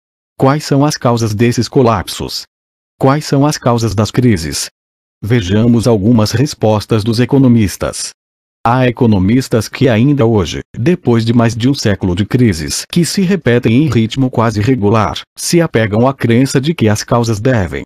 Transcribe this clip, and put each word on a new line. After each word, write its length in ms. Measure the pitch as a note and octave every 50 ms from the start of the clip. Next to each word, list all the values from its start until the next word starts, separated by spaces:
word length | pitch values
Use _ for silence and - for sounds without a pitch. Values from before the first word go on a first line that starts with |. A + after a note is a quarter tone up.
| _ _ _ _ _ _ _ -
Quais 240 | C3+ C3 C#3+ D3+ -
são 220 | - D#3+ C3+ C#3+
as 100 | D3+ -
causas 380 | - - B2+ A#2+ A2+ A2+ G#2+ G#2+
desses 340 | G2+ A#2 A#2+ A#2+ A#2+ A2
colapsos? 760 | - - C#3+ B2+ A#2 A2 F2+ D#2+ - - - C#2+ B1+ - - - - _ _ _ _ _ _ _ _ _
Quais 280 | - - C3 C#3 D3+ -
são 200 | - D3+ C#3 C#3+
as 120 | D3+ D3
causas 360 | - - B2+ A#2+ A#2 A#2 G#2+ F#2
das 160 | A2 G#2 -
crises? 600 | - B2+ B2 B2 G#2 E2 D#2+ D2 C2+ - - - _ _ _ _ _ _ _ _ _ _
Vejamos 680 | G#2+ G#2 B2+ A#2+ F#2 F2 G2+ A2 A#2 A#2+ A#2+ A#2 G2+ B2+
algumas 420 | A2+ G2+ F#2 A#2 B2 A2 G#2+ -
respostas 720 | - A#2 C3+ D3+ - - - G#2+ G#2+ G#2 - - A#2+ A2 G2+
dos 160 | A#2+ A2 A#2
economistas. 920 | B2 - C#3+ C3+ C3+ B2 A#2+ A#2 G#2 F2+ - - E2 C2 - - - - - _ _ _ _ _ _ _ _ _ -
Há 220 | A2+ B2 C3 B2+
economistas 800 | B2+ A2+ - B2 A2+ G#2 F#2 F#2 G2 A#2+ C3 - - B2 A2+ -
que 220 | - - - C3+ C3
ainda 360 | A2 G#2+ A#2+ D3 D3 C3 A2+
hoje, 360 | A#2 A2+ G2+ E2+ C#2 C#2 C#2 - _ -
depois 520 | A#2+ A#2 E3 F3+ - - B2+ A#2 A#2 A2
de 80 | A#2 A#2
mais 200 | A#2+ A2+ A2+ A2+
de 140 | A2 A#2
um 60 | C3+ C#3+
século 420 | - - A2 F#2+ - G#2 F#2 F2+
de 100 | F#2+ G2+
crises 600 | - - A#2+ B2 A2 F2 D#2+ D2+ C#2 - - - -
que 140 | - F3 E3
se 200 | - - G3+ F#3+
repetem 600 | E3+ G3+ E3 - B2 A#2+ B2 B2 C3+ B2+ C3+ D#3+
em 60 | C#3+
ritmo 400 | A#2 A2+ A2+ G#2+ - C3+ C3 C3
quase 300 | - A#2+ A2+ A#2 G#2 G#2
regular, 580 | G#2 C3 C3 A2+ G2+ G2+ A2+ A2 G2+ D#2 - - - _ _
se 220 | - - - F3 E3
apegam 480 | E3 - - A#2+ A2 G2 G2+ A2+ B2
à 60 | C3+ C3+
crença 480 | - - A2+ A#2 B2 C#3 C3+ - C#3
de 120 | C3 D#3+ E3
que 140 | - B2
as 160 | G#2 G#2 - -
causas 380 | - B2+ A#2 A#2 A#2 A2+ G2+
devem 420 | - C3 B2+ A2 F2+ D#2 C#2 C2+ -